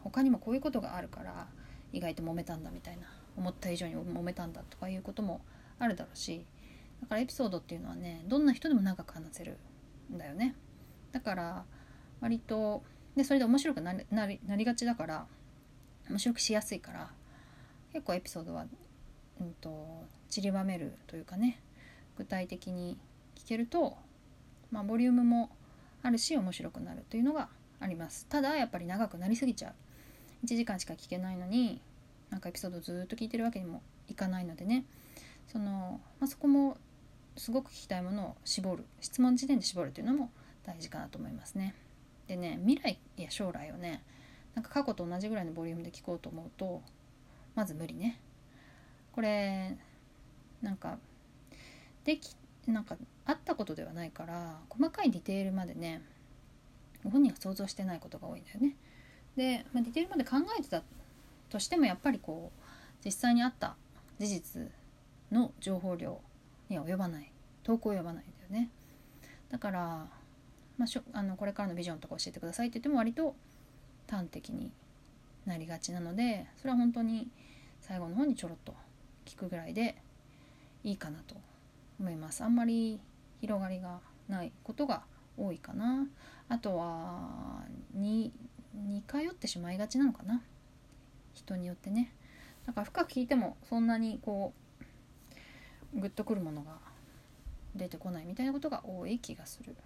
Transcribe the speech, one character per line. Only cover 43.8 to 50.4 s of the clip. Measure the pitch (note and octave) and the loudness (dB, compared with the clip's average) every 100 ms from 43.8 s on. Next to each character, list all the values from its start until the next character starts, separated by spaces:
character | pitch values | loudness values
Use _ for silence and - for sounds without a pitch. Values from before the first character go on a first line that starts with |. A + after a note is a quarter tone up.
| F3 D#3 - - - - - | -6 -8 -10 -20 -20 -20 -8
な | - | -6
ん | |
か | A3+ | -2
過 | C#4+ | 0
去 | C#4+ | 0
と | G3+ E3+ | -2 -2
同 | F3 | -2
じ | G#3 | -2
ぐ | |
ら | A3 | -2
い | E3 | -2
の | |
ボ | D#3+ | -4
リ | E3 | -4
ュ | |
ー | E3 | -6
ム | |
で | E3+ | -8
聞 | - | -10
こ | - | -6
う | E3+ | -6
と | - | -6
思 | D#3+ | -10
う | E3 - | -12 -6
と、 | F#3+ F3 - - - - - - - | -4 -4 -10 -20 -20 -20 -20 -20 -8
ま | - | -2
ず | G3+ | -2
無 | D#3 E3 | -4 -8
理 | |
ね。 | E3 A3 - - - - - - - - - - | -2 -2 -2 -10 -20 -20 -20 -20 -20 -20 -20 -8
こ | - | 0
れ、 | A3 G#3 G3+ F#3+ F#3+ C#4 - - - - - - | 2 2 2 0 -4 -6 -12 -20 -20 -20 -20 -20